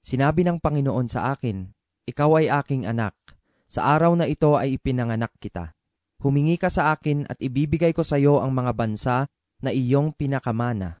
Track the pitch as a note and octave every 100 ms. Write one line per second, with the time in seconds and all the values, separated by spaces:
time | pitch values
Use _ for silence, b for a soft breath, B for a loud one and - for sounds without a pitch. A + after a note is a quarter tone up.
0 | - C3 C#3 D#3 F3 E3+ D#3 D3 C#3 A#2+
1 | B2 A#2+ G#2+ C#3 B2 F#2+ F#2+ _ _ _
2 | - - D3 D#3+ D3+ C#3+ - C3+ G2+ A#2
3 | G#2+ _ _ - _ _ _ - - D3+
4 | E3+ E3+ C#3+ D3 D3+ D3 C3 C3+ C3+ B2+
5 | A#2 A2+ A2+ _ G#2 F2+ E2 _ _ _
6 | _ _ C#3 C#3 D3+ E3+ F3+ F3+ D3+ D#3
7 | D3+ D3 C#3+ - C3+ B2+ D3+ D3+ E3+ D#3+
8 | D#3+ C#3+ C#3+ C#3+ C3+ B2+ B2 A2+ A2+ G#2+
9 | C3 B2 C#3+ _ _ _ C3+ A#2 B2 C#3
10 | D3+ - C#3+ C3+ B2 A2+ A#2+ A2 F2+ E2+